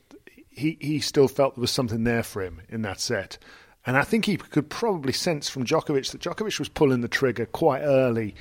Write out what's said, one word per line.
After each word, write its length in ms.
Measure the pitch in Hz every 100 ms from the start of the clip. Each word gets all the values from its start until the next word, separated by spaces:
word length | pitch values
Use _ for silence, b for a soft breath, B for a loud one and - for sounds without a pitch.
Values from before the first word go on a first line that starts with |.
| _ - - - -
he, 280 | - 151 165
he 200 | 143 151
still 260 | - - 131
felt 300 | - 135 -
there 40 |
was 100 | 117
something 320 | - 123 113
there 180 | 113 117
for 180 | 113 104
him 180 | 92 85 -
in 140 | 113
that 180 | 107 95
set. 380 | - 113 92 - B B B B -
And 100 | 131
I 60 |
think 220 | 139 233
he 120 | 208 185
could 340 | - 156 143
probably 420 | - 233 180 135
sense 360 | - 185 151 -
from 160 | 135 120
Djokovic 440 | 156 - 143 123
that 80 | 131
Djokovic 380 | 175 170 220 -
was 100 | 143
pulling 320 | - 147 127
the 60 | 117
trigger 360 | - 131 117 113
quite 360 | - 160 135
early 520 | 147 135 131 113 110 -